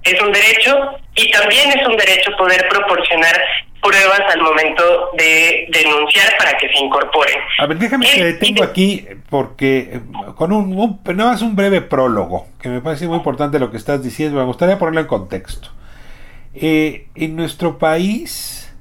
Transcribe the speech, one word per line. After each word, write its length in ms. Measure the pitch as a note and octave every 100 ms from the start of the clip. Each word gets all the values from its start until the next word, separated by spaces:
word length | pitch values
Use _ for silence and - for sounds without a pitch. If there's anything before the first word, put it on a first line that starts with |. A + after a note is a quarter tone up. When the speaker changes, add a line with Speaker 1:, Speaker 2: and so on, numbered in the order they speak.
Speaker 1:
es 180 | F3+ F3+
un 100 | G#3
derecho, 640 | G3 G#3 A3 A#3+ C#4 C#4 C4+ - -
y 140 | A3
también 460 | G#3 G3+ A#3+ C#4+ C#4
es 80 | C4+
un 120 | A3
derecho 340 | F#3+ F#3 G3+ G3
poder 280 | F#3 F#3 F3+
proporcionar 720 | G3+ G3+ F3 F3 E3+ D#3+ F3+ - - - -
pruebas 400 | G3+ G3 F#3+ G3 G3
al 80 | E3+
momento 680 | D#3+ D#3 D#3 - - F3 - -
de 500 | D#3+ D#3+ - - -
denunciar 680 | D3 D#3+ D3 D3 G3 G3 -
para 200 | - C#3
que 100 | C3+
se 80 | C3+
incorporen. 600 | C3+ C#3 - - A2+ - - -
Speaker 2:
A 60 | C#3+
ver, 120 | D#3+
déjame 280 | A3 C4+ B3
Speaker 1:
Eh, 100 | C#4
Speaker 2:
te 80 | E3+
detengo 380 | - G#3+ -
Speaker 1:
y 40 | -
Speaker 2:
aquí 400 | - G3 F#3+ - G2 -
porque, 480 | C#3+ A#2+ - C3+ C3+ -
eh, 80 | B2 A2+ - - -
con 160 | E3
un, 260 | G#3+ F#3+ F#3
un, 240 | A3+ F#3+ - F3+
nada 160 | A#3
más 100 | A#3
un 140 | A#3 G3+
breve 260 | G3+ F#3+
prólogo, 680 | - C#3 B2+ G#2+ E2+ F2 - -
que 80 | B2+
me 120 | B2
parece 260 | C#3+ C#3+ E3+
muy 100 | E3
importante 420 | D#3 B2+ D3 C#3+
lo 120 | A#2+
que 60 | A2
estás 260 | A2+ C#3+
diciendo, 340 | B2 A#2 D#3 C#3+
me 80 | B2+
gustaría 320 | B2 F3 G3
ponerlo 240 | E3 D#3+
en 60 | C#3+
contexto. 640 | A2+ F#2 F#2 - - - - - - - - - - -
Eh, 540 | - D#3+ D#3 D#3 - - -
en 200 | D#3+ D#3+
nuestro 440 | E3 - E3+ C#3
país 960 | D#3+ D#3+ F#3+ A3 E4+ - - - - -